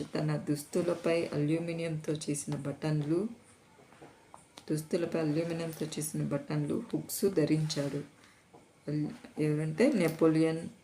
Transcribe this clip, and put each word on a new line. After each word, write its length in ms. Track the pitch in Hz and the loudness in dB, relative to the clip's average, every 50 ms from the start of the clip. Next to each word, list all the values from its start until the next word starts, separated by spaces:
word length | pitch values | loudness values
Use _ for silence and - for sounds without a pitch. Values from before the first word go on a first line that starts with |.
| - - - | -6 -4 -2
తన 220 | 165 156 151 151 | -2 0 0 0
దుస్తులపై 920 | 147 - - 147 147 - - - 180 170 175 175 170 - 170 165 170 170 | 0 -2 -2 -4 -4 -4 -2 -2 0 0 0 0 0 2 2 2 2 0
అల్యూమినియంతో 840 | - - 147 147 147 160 165 170 170 165 165 165 165 160 156 156 - | 0 0 0 2 2 2 0 0 -2 -4 -4 -4 -4 -4 -4 -2 -4
చేసిన 440 | 151 151 - - 147 147 - - 147 | -4 -2 -2 -4 -4 -4 -4 -4 -4
బటన్లు, 880 | 139 139 143 139 - - 156 156 151 143 147 165 175 208 233 233 - - - - - - - - - - - - - - - - - - - - - - - _ - - - | -4 -4 -6 -6 -4 -2 0 0 0 2 2 0 0 0 -2 -6 -10 -20 -20 -20 -20 -20 -20 -20 -20 -20 -20 -20 -20 -20 -20 -20 -20 -20 -20 -20 -20 -20 -20 _ -10 -4 -2
దుస్తులపై 500 | 156 151 156 - - 175 170 160 - 165 | -2 -2 -2 -2 -2 -2 0 0 0 0
అల్యూమినియంతో 680 | 160 151 147 160 170 170 165 165 165 160 156 - 160 | 0 2 2 0 0 0 -2 -4 -4 -6 -4 -6 -6
చేసిన 380 | 151 - 151 147 - - 151 147 | -6 -4 -6 -6 -4 -2 -2 -2
బటన్లు, 580 | 143 143 139 - - 156 151 147 143 - - - - - | 0 -2 -2 -2 -2 -2 -2 0 0 -2 -2 -4 -4 -4
హుక్స్ 360 | 151 - - - - - 196 | -6 -4 -6 -2 0 0 2
ధరించాడు. 680 | 190 165 147 147 156 156 156 151 - 147 143 143 143 143 143 - - - - - - - _ _ - - - - _ _ - 147 | 4 4 4 4 4 2 0 0 -2 -2 -2 -2 -4 -6 -8 -10 -14 -20 -20 -20 -20 -20 _ _ -20 -20 -20 -20 _ _ -8 -4
అల్-, 540 | 147 151 151 151 - - - - - - | -2 -2 -2 -2 -6 -10 -16 -8 -4 0
ఎవరంటే 500 | 151 151 151 151 156 156 156 - 226 294 | 0 2 2 0 0 0 2 4 6 6
నెపోలియన్ 760 | 294 196 170 156 156 - 165 160 156 156 160 160 160 165 175 - - - | 6 4 4 2 4 4 6 6 6 6 4 4 2 0 -4 -8 -12 -16